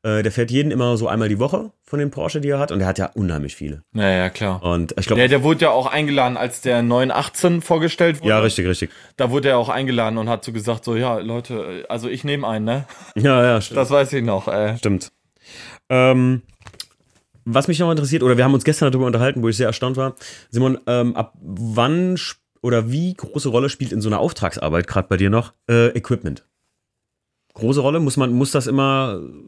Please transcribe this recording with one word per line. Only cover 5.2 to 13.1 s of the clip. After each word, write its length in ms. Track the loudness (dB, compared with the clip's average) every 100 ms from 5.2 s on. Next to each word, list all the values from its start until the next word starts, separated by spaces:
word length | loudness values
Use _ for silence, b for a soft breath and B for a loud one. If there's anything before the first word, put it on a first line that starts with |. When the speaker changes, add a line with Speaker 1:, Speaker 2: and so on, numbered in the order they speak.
| 4
Speaker 2:
der 120 | 4
wurde 200 | 2 2
ja 80 | 2
auch 180 | 2 0
eingeladen, 480 | -2 0 0 0 -2
als 240 | -6 -4
der 220 | 0 0
neun 300 | 2 2 2
achtzehn 500 | -2 -4 0 0 0
vorgestellt 580 | 0 0 0 2 0 2
wurde. 100 | 2
Speaker 1:
Ja, 100 | 2
richtig, 280 | 2 0 -2
richtig. 220 | -2 -4 B B -4
Speaker 2:
Da 160 | 0
wurde 160 | 2 2
er 100 | 2
auch 120 | 2
eingeladen 480 | -2 0 0 0 -2
und 100 | -2
hat 160 | -4
so 80 | -4
gesagt, 320 | -6 -4 -4
so, 140 | -2 -2
"Ja, 220 | -2 -2
Leute, 680 | -4 -8 -8 -10 -8 -12 -10
also 220 | -8 -6
ich 160 | -6 -4
nehme 200 | -4 -4
einen, 200 | -4 -2
ne?" 200 | -4 -6 B B